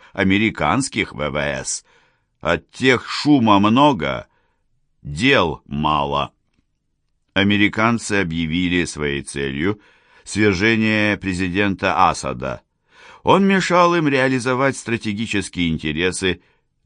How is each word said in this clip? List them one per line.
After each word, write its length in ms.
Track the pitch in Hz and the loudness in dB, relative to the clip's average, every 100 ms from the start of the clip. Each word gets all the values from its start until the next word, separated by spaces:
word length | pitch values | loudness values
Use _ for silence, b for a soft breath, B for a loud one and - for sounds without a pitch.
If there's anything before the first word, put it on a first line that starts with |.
| B | B
американских 960 | - 95 98 110 - 76 110 - 107 87 | -2 2 2 0 -2 -2 -2 -4 -6 -6
В 160 | - 73 | -6 -6
В 80 | 71 | -4
С. 480 | 71 67 64 - - b b b b _ | -4 -6 -8 -10 -12 b b b b _
От 300 | 78 85 - | -4 -4 -4
тех 360 | - 131 120 - | -2 2 2 0
шума 520 | - 143 147 113 101 | -4 2 4 6 4
много, 680 | 104 120 147 110 71 62 - _ _ _ _ _ _ _ | 4 4 4 2 -4 -6 -10 _ _ _ _ _ _ _
дел 580 | - 73 127 131 87 67 - | -12 -2 2 4 2 -2 -8
мало. 640 | 71 76 76 71 69 71 _ _ _ _ _ _ _ _ _ _ | -4 -2 0 -2 -2 -4 _ _ _ _ _ _ _ _ _ _
Американцы 800 | 95 101 104 101 110 113 117 - | 0 2 4 2 2 0 0 -2
объявили 720 | 101 87 80 82 85 90 87 80 | -2 -2 -2 -2 -2 0 0 -2
своей 360 | 76 73 69 | -4 -4 -4
целью 560 | 67 69 69 67 87 104 b b b b | -8 -6 -6 -4 -4 -4 b b b b
свержение 920 | b 98 107 87 110 110 110 107 104 101 | b 0 2 2 2 2 2 0 0 -2
президента 920 | 98 90 92 90 104 90 98 82 87 | -4 -4 -2 0 0 0 -2 2 2
Асада. 540 | 78 69 64 65 60 _ _ B B B B | 2 -6 -6 -8 -10 _ _ B B B B
Он 240 | - 170 196 | 0 2 4
мешал 480 | 190 - 175 175 | 2 2 4 4
им 140 | 170 151 | 2 2
реализовать 680 | 135 131 131 120 127 139 - | 2 2 0 -2 0 0 -2
стратегические 920 | - 117 107 101 113 104 90 - 85 | -6 -6 -4 -6 -4 -4 -4 -2 -2
интересы, 720 | 80 78 78 92 87 92 82 b b b _ | -2 -4 -2 -2 -2 -4 -4 b b b _